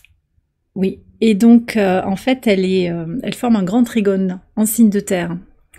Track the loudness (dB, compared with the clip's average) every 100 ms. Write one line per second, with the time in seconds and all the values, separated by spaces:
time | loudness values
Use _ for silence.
0 | _ _ _ _ _ _ _ -6 -6 -6
1 | -16 -2 0 4 6 6 4 -2 0 0
2 | -2 -4 -2 -2 0 0 0 0 -2 -4
3 | -8 -8 -8 -4 0 0 0 0 0 0
4 | 0 0 -2 -6 _ -4 -2 2 2 2
5 | -2 -4 -4 -8 -14 _ _